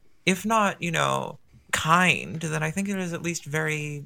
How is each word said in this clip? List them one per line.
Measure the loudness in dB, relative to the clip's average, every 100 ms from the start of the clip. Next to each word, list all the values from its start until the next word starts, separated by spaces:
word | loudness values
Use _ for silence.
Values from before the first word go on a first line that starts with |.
| -20 -4 0
if | 0 2
not, | 2 2 0
you | -2
know, | 0 0 0 -4 -10 -20 -20 -6
kind, | -2 4 6 6 2 -2 -6
then | -4 -2
I | -2
think | -2 -2
it | -2
is | -4
at | -4
least | -4 -6
very | -4 -2 -2 -2 -4 -8